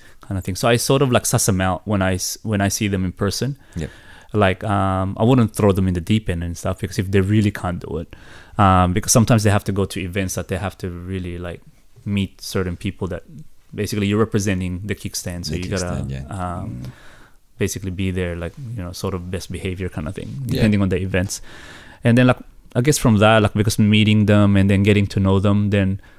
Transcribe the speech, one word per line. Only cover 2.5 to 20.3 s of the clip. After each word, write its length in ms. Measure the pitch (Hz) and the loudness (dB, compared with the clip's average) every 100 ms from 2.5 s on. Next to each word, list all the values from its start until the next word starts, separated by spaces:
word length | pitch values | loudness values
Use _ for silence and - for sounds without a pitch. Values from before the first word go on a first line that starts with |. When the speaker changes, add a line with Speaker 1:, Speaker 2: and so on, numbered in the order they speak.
| 104 | 0
Speaker 1:
I 80 | 98 | 0
see 180 | - 104 | 0 -2
them 180 | 98 92 | 0 -2
in 60 | |
person. 460 | - 101 - 123 139 - 87 | -2 -4 -2 -6 -6 -12 -10
Speaker 2:
Yep. 160 | 69 - - - - | -10 -10 -20 -20 -6
Speaker 1:
Like, 300 | 104 98 92 | 0 2 0
um, 520 | 107 101 95 95 95 - | -2 0 0 0 -2 0
I 40 | |
wouldn't 320 | 113 131 110 - | 2 4 2 2
throw 160 | 104 | 2
them 160 | 98 92 | 4 0
in 60 | |
the 80 | 90 | -2
deep 280 | 80 107 - | 0 -2 -2
end 140 | 87 | -6
and 140 | 85 85 | -6 -6
stuff, 220 | 98 92 | -6 -6
because 180 | 98 - | -6 -6
if 140 | 95 | 0
they 100 | 101 | 0
really 300 | 95 107 104 | 2 2 2
can't 280 | - 90 87 | -2 -6 -6
do 180 | - 80 | -8 -10
it, 160 | 85 - - - - - | -10 -16 -20 -20 -8 2
um, 360 | 98 92 90 | 4 6 4
because 180 | 101 - | 2 2
sometimes 320 | 123 107 113 | 2 4 4
they 80 | 104 | 4
have 120 | 101 - | 0 0
to 60 | |
go 140 | 98 95 | -2 -2
to 140 | - | -4
events 320 | 90 98 92 | -6 -4 -4
that 140 | - 90 | -6 -6
they 100 | 92 | -6
have 180 | 95 - | -6 -8
to 100 | 92 | -10
really, 480 | 87 87 95 87 87 | -10 -8 -8 -8 -10
like, 240 | 87 - - - - - 107 | -10 -12 -18 -20 -20 -14 -4
meet 360 | 101 95 - | -2 -2 -6
certain 340 | - 101 90 87 | -8 -4 -4 -4
people 320 | 98 - 95 | -8 -8 -8
that 120 | 87 - - - - - - | -8 -12 -18 -20 -20 -14 -8
basically 320 | 101 107 101 | -6 -2 0
you're 100 | 104 107 | 0 0
representing 560 | 110 101 92 92 90 104 | 0 0 -2 -4 -6 -8
the 100 | 101 | -8
kickstand, 500 | 98 - - 87 87 | -8 -10 -10 -10 -8
so 60 | |
Speaker 2:
The 60 | 85 | -6
Speaker 1:
you 80 | 90 | -6
gotta, 160 | 98 90 | -6 -4
Speaker 2:
kickstand, 240 | 87 67 | -6 -8
yeah. 160 | 67 69 98 90 87 | -10 -10 -8 -8 -8
Speaker 1:
um, 200 | 113 123 | -10 -12
Speaker 3:
Mm. 100 | 123 - - - - - _ - | -14 -16 -20 -20 -20 -20 _ -6
Speaker 1:
basically 320 | 98 - 98 | -4 -4 -8
be 180 | 90 95 | -4 -4
there, 260 | 90 87 85 | -2 -4 -6
like, 180 | 85 - 123 117 | -8 -10 -12 -10
you 60 | |
know, 120 | 87 | -10
sort 200 | 85 95 | -8 -6
of 160 | 92 87 | -6 -8
best 220 | 90 - | -10 -10
behavior 380 | 90 95 90 90 | -8 -8 -6 -8
kind 180 | - 76 | -8 -8
of 80 | - | -8
thing, 140 | 104 | -10